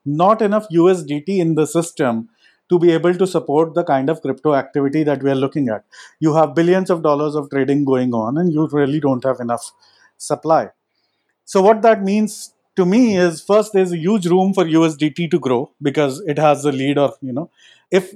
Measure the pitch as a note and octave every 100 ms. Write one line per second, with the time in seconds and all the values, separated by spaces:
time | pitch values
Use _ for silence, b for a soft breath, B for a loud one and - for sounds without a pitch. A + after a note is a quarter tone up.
0 | C#3+ D3 F#3 A3 G#3 G#3 G#3+ E3+ F3 F#3
1 | D3 D3 D3 G3 E3 D#3 D3+ E3 E3 -
2 | C3+ A2+ A2+ b b b _ F3+ F3 E3
3 | E3+ F3+ F#3 E3 - D3 E3 D#3+ E3+ C3+
4 | C3+ D#3+ C#3 C3 D3+ C#3 C3 D3 C#3 D3+
5 | D3 C3+ C#3 C3+ C3+ D3+ B2 G#2 - B
6 | B B D#3 D#3 D#3 C#3+ E3+ F#3+ F#3+ E3+
7 | D#3 C#3+ D3+ D3+ C#3 C#3 C3+ C#3+ C3+ C3
8 | B2+ A#2 A2 D3 F3+ D3+ D#3 D3 C#3 D3+
9 | C#3+ B2 C3+ B2 A#2+ A#2+ - _ b b
10 | b _ - D3 D#3 D#3 G2 - _ _
11 | _ _ _ _ - G3 F#3+ A3 A3+ G#3
12 | F#3+ G#3 G#3+ - - _ _ - F3+ A3
13 | A#3+ F#3+ F3+ D#3 - G#3+ G#3+ F#3+ F#3 F3
14 | E3 A3 E3+ F3+ F#3+ G3 E3 D#3+ E3 D3
15 | D3+ D#3+ E3+ E3+ B2 A#2+ D3 _ D3 D3
16 | C#3 C#3 F#3+ D3 D3+ C#3 D3 C3+ C3+ C#3+
17 | C3+ - C3+ B2 - b b b b F#3+
18 | F3+